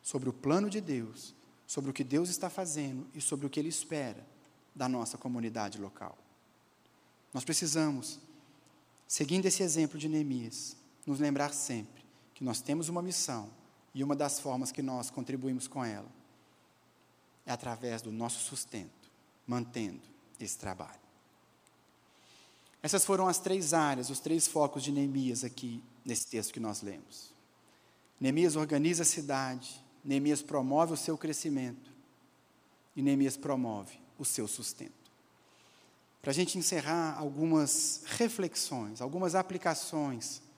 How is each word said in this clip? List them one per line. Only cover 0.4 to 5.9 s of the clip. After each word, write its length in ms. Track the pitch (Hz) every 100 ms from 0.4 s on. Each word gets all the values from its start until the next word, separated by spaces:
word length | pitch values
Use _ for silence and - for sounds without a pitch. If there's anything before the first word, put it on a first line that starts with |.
| 139 170 202
de 100 | 208
Deus, 540 | 175 131 110 110 - - - - -
sobre 240 | - 135
o 20 |
que 80 | 131
Deus 280 | 131 143 175
está 180 | 175 180
fazendo 580 | - 180 151 139 131 131
e 60 | 156
sobre 260 | - 143 143
o 40 |
que 100 | 151
Ele 80 | 156
espera 580 | 160 - 156 127 101 - - - _ _
da 140 | - 127
nossa 300 | 127 113 -
comunidade 600 | 131 120 113 113 101 104
local. 380 | 98